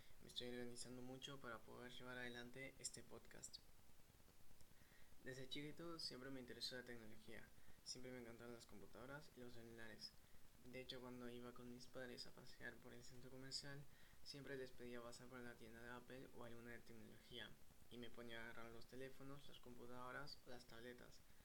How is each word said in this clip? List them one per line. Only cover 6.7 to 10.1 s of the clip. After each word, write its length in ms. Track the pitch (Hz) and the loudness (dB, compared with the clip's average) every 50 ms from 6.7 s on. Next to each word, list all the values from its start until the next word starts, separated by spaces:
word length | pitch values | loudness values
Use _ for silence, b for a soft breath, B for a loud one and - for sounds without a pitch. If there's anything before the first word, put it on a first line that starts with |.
| 131 | 4
la 80 | 127 123 | 4 2
tecnología, 640 | - 120 117 113 107 110 107 - - 117 110 110 - - B B B B B B | 2 0 2 2 2 0 0 0 0 0 0 -2 -2 -4 B B B B B B
siempre 260 | - - - 131 127 | 0 2 2 2 2
me 80 | 127 127 | 2 2
encantaron 340 | 120 113 120 117 117 120 120 | 0 0 -2 -2 0 0 0
las 120 | 117 - | -2 -2
computadoras 640 | - 101 95 98 - - 98 120 131 139 147 156 - - 127 | -4 -4 -2 -2 -2 -2 -2 0 0 0 -2 -2 -4 -4 -4
y 20 | |
los 140 | 123 120 120 | -2 0 0
celulares. 580 | 117 113 117 117 117 113 110 107 107 - - | 0 -2 -2 -2 0 0 0 0 -2 -2 -4